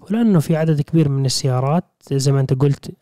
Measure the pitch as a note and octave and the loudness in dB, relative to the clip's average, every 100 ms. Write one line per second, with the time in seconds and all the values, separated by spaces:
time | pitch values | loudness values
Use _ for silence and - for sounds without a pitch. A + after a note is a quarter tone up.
0 | - A3 A3+ F3+ C#3+ D#3+ D#3+ D3 D3 E3 | -6 -2 2 2 2 0 0 0 0 0
1 | D3 C3+ C3+ - C#3 B2+ C3+ E3 - _ | 0 0 -2 -2 -2 0 0 -2 -4 _
2 | - C#3 C3+ C#3 C3 C3 C#3+ C#3 - - | -6 -2 0 0 0 0 0 -2 -8 -18